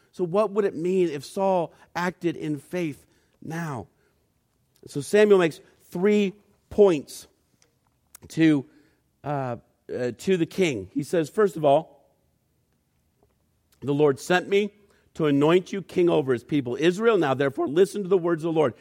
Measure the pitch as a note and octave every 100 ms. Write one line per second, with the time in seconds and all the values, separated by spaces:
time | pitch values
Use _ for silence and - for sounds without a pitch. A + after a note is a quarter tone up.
0 | _ - F3 F#3+ G#3+ G3 G3 C#3 F3 F#3+
1 | E3+ C#3+ C3 - G3 F#3 D#3+ - _ -
2 | F3+ F3 E3+ D#3 D#3 D3 - F3+ E3 C3+
3 | _ _ _ _ - E3 E3+ B2+ F#2 _
4 | _ _ _ _ _ _ _ _ - D3
5 | C3+ G#3 G#3 G3 E3 - - _ _ F3
6 | G3 G#3 G3+ - _ _ - - G3+ D#3
7 | A#2+ - - _ _ _ _ _ _ _
8 | _ - - - D#3+ D3+ - _ _ _
9 | _ _ C#3 C#3+ C3 A#2 _ _ - F#2+
10 | B2 A2+ - F#3 E3 - F3+ A#2+ F#2 C#3+
11 | C#3+ F3+ D3+ - G#3 E3 D3 C#3+ D#3+ _
12 | _ _ _ _ _ _ _ _ _ _
13 | _ _ _ _ _ _ _ _ B2 C#3+
14 | D3+ C3+ - F3+ F3 G3 G#3 _ _ _
15 | _ - D#3 C#3 D3 F3+ F3+ G3 - -
16 | F3 D#3+ C3+ B2 - D3 A#2+ A#2+ D#3+ F3+
17 | A3+ G#3+ D3+ C3 C#3 G3+ F4 D3 F#3+ G#3
18 | F#3 F#3+ E3+ E3+ E3 D#3+ C#3 -